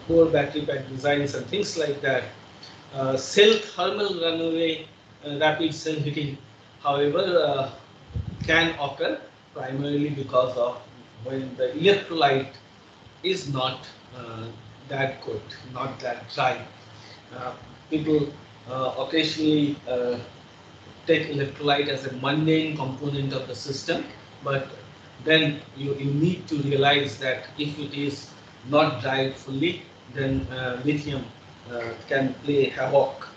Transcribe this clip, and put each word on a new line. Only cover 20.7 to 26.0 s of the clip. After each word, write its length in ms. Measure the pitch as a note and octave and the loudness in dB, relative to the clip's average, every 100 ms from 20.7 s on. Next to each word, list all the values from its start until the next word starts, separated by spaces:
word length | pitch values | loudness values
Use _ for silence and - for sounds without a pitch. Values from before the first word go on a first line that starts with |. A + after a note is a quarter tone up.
| - - - - | -20 -20 -4 2
take 220 | D#3 D3+ | 4 2
electrolyte 600 | C#3+ C#3 - D3 C#3+ C#3+ | -2 -2 -2 2 2 2
as 180 | C3+ C3+ | -2 -6
a 60 | B2 | -4
mundane 600 | C3+ D3+ D#3 D#3+ D#3 D3 | 0 2 4 4 2 -2
component 560 | C3 C3 D3 C#3 C3+ | -4 -4 -4 -2 -2
of 140 | C3 B2 | -4 -6
the 80 | |
system, 500 | A#2+ D3 C3 - E3+ - - - - | -8 -8 -6 -4 -4 -4 -12 -20 -10
but 260 | C#3 C#3 - - - - - - | -4 -2 -4 -12 -18 -20 -20 -4
then 360 | D#3 D#3+ D3+ C#3+ - C3+ | 4 4 4 -2 -8 -8
you, 180 | C#3+ | -6
you 180 | C#3 | -2